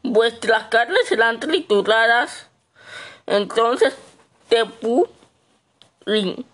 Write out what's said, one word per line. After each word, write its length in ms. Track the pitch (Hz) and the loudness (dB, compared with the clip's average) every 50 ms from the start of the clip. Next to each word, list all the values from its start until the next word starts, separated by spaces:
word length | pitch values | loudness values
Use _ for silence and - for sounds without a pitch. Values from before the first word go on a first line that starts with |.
Vuestras 600 | - 247 233 208 226 233 226 233 - - 226 220 220 | -4 2 2 2 2 2 -2 -4 -2 0 0 0 0
carnes 420 | - - 226 240 240 370 508 480 | 0 0 0 0 2 0 -2 0
serán 320 | - - 220 226 226 233 226 | 0 0 0 2 0 0 -4
trituradas. 1080 | 269 302 320 359 - - 208 202 196 196 220 226 226 226 233 240 285 339 - - - _ _ _ _ _ _ _ - - - - - - - - _ | -4 -2 -2 -4 0 0 0 0 2 2 2 2 4 4 2 2 0 -2 -8 -18 -20 _ _ _ _ _ _ _ -20 -20 -20 -20 -20 -20 -20 -18 _
Entonces 680 | - - 202 202 - - 220 226 233 233 - 453 262 - - - - _ _ _ _ _ _ _ _ | -2 -2 -2 -2 -2 0 0 0 0 2 2 0 0 0 -6 -20 -20 _ _ _ _ _ _ _ _
Tepu 600 | 233 233 226 202 - - - 226 240 262 392 - - _ _ _ _ _ _ _ _ _ _ _ _ _ _ _ _ _ _ | 0 0 0 -2 -6 -8 -4 0 0 0 0 0 -4 _ _ _ _ _ _ _ _ _ _ _ _ _ _ _ _ _ _
y 380 | - 208 214 202 185 - - 262 _ | -4 -2 -2 -2 -4 -6 -8 -14 _